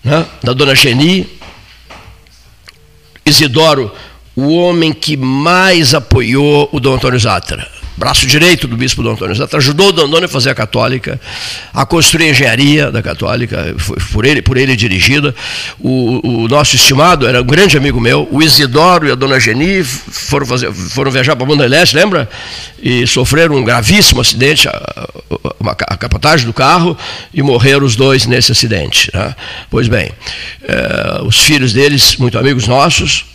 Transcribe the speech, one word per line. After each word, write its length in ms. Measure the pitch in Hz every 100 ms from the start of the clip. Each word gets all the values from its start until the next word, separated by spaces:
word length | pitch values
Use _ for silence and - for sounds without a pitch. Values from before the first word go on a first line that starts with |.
né, 220 | 120 151 160 -
da 100 | 120
dona 220 | 127 143 131
Geni. 520 | 135 123 156 185 - - - - - - - - - - - - - - - _ - _ _ - -
Isidoro, 680 | 139 151 127 160 143 110 - - - - -
o 180 | 139
homem 400 | 165 175 175 160
que 240 | 156 - 147
mais 760 | 131 135 156 180 190 180 147 147
apoiou 760 | - - 117 131 147 147 147
o 80 | 147
Dom 140 | 131
Antônio 260 | 131 - 123
Zatra. 480 | 110 92 - - - - - -
Braço 300 | 117 139 131
direito 400 | 147 175 165 139
do 100 | 117
bispo 240 | 127 -
Dom 120 | 117
Antônio 200 | 110 95 101
Zatra, 220 | 143 151
ajudou 300 | 135 147 196
o 40 |
Dom 140 | 170 143
Antônio 200 | 160 175
a 40 |
fazer 220 | 143 123
a 20 |
Católica, 680 | 131 110 120 117 127 - 131 - - - - -
a 100 | - 139
construir 380 | 170 143 165 160
a 40 |
engenharia 600 | 131 135 113 143 147 143
da 100 | 123
Católica, 720 | - - 87 120 120 - 78 -
foi 180 | - -
por 280 | - 107 120
ele, 160 | 147
por 120 | - 127
ele 200 | 135 123
dirigida. 580 | 110 92 85 143 143 - - - - -
O, 640 | - 131 120 127 - 120
o 40 | 113
nosso 280 | 143 143 123
estimado 520 | - 135 165 165 117
era 140 | 123
um 20 |
grande 340 | 123 147 196 147
amigo 220 | 139 127
meu, 280 | 117 127 123
o 140 | 131
Isidoro 640 | 160 151 139 135 170 180 151
e 40 |
a 40 | 127
dona 240 | 135 131
Geni 440 | 113 117 165 196
foram 640 | 143 139 - - - 143 135
fazer, 260 | 127 120
foram 380 | 98 87 117 139
viajar 260 | 131 127 139
pra 80 |
Banda 220 | 131 147 127
Leste, 300 | 143 175 147
lembra? 340 | 202 175 113 - - - - -
E 280 | - 123 120
sofreram 480 | 135 127 147 165 143
um 80 |
gravíssimo 580 | 110 120 113 202 180 120
acidente, 460 | 123 - 135 110 -
a, 20 |
a, 1000 | - - - - - - - - - 104
a 260 | - - 101
capotagem 480 | - 156 147 160 117
do 80 |
carro, 420 | 113 135 175 170 160 - - -
e 80 | -
morreram 420 | 139 123 135 135
os 120 | 139 113
dois 320 | 135 131 113
nesse 240 | 120 -
acidente, 580 | - 117 104 71 - -
né? 240 | 87 101 - - - -
Pois 160 | - 120
bem, 240 | 113 78 - - - - -
eh, 600 | - - 64 - - -
os 140 | - 107
filhos 360 | - 151 127
deles, 440 | 113 143 143 - -
muito 200 | 123 113
amigos 300 | 131 127 110
nossos 580 | 127 160 160 151 - -